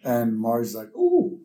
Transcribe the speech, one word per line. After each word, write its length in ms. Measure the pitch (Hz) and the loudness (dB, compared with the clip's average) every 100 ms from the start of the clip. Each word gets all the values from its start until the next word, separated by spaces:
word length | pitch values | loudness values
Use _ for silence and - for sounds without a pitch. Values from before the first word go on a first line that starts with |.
And 340 | 131 120 113 110 | 0 0 0 -2
Marge's 360 | 113 117 113 | -2 -2 -2
like, 200 | 104 107 - | -8 -14 0
Ooh 440 | 349 349 - - | 4 4 2 -6